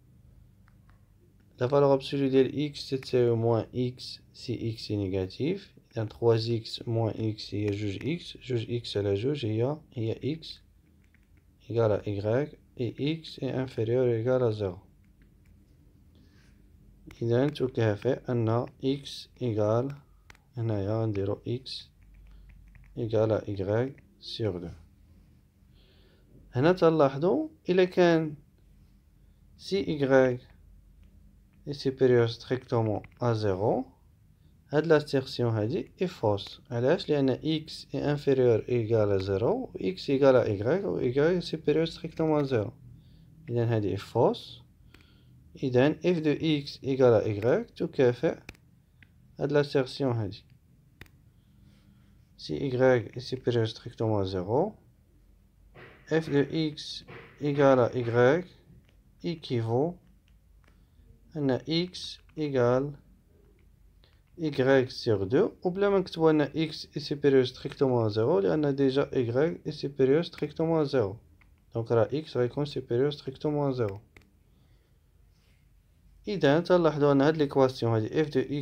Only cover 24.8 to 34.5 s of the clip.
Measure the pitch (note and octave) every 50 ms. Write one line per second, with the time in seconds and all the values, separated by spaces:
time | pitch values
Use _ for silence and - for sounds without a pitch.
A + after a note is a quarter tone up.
24.8 | - _ _ _ - _ - - - _ _ - _ _ _ _ _ _ _ -
25.8 | _ _ _ _ - _ _ _ _ _ _ - - - - B2 C3 E3 F#3 F#3
26.8 | F3 E3 E3 D#3+ D3 C3+ C#3 C#3 D#3 F#3 A3+ D4+ D#4 D#4 - _ _ - F3+ F#3
27.8 | F#3 F3+ F3+ F#3 F3+ F3 E3+ D#3+ D#3+ D3+ D3+ - - _ _ _ _ _ - -
28.8 | - _ _ _ _ _ _ _ _ _ _ _ _ _ - - - - F#3 G3
29.8 | G3 - E3 C#3+ C#3+ C3 C3+ C3+ C3 C3 B2 B2 - - - _ - - - -
30.8 | _ - - - - - _ - - - - - _ _ _ _ - D3 C#3+ C#3+
31.8 | - C#3 C3 C3 C#3 B2+ B2 A#2+ A#2 A#2 A#2 - - - C3 B2 - - B2+ A#2
32.8 | A2+ G#2+ G#2 F#2+ - - - - B2 A#2+ A#2 G#2+ G#2+ G#2 F#2+ F2+ G2+ A#2+ F3 A#3+
33.8 | C4 - - _ _ _ _ _ _ _ _ _ _ -